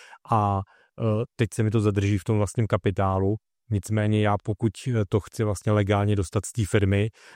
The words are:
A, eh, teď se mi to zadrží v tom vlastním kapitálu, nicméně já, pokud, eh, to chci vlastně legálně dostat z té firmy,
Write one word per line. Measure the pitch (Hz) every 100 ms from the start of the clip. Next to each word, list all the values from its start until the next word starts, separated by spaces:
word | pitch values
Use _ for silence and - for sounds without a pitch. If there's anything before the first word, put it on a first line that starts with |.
| - - -
A, | 110 101 98 95 _ _ -
eh, | 117 107 120 -
teď | 107
se | -
mi | 110
to | 113
zadrží | 104 101 101 104
v |
tom | - 107
vlastním | 101 - 110
kapitálu, | 104 101 98 95 95 95 110 _ _ -
nicméně | 104 - 107 104 107
já, | 104 101
pokud, | - 104 110 - -
eh, | 117 101
to | 107
chci | - -
vlastně | 107 101 -
legálně | 107 98 101 101 104
dostat | 92 107 -
z |
té | - 104
firmy, | 107 98 101 107 - -